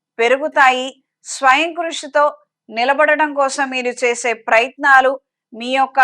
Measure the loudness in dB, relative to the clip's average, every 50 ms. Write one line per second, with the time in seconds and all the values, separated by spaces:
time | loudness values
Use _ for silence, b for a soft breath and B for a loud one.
0 | _ _ _ -2 0 0 2 0 -2 -2 2 4 4 4 4 2 -4 -8 -12 _
1 | _ _ _ _ _ -16 -6 0 2 2 2 2 0 -2 -4 -6 -8 -6 -8 -10
2 | -10 -2 0 2 2 2 0 -6 _ _ _ _ _ -10 -6 -2 0 0 2 2
3 | 2 2 2 2 0 -2 0 -2 -2 -2 -2 -4 -6 -4 -4 -6 -6 -6 -4 -2
4 | -2 -2 -2 -2 -4 -4 -4 -4 -2 0 2 2 2 0 -4 -2 0 2 2 4
5 | 2 0 -2 -4 _ _ _ _ _ _ -16 -12 -8 -4 -2 -2 -2 0 0 0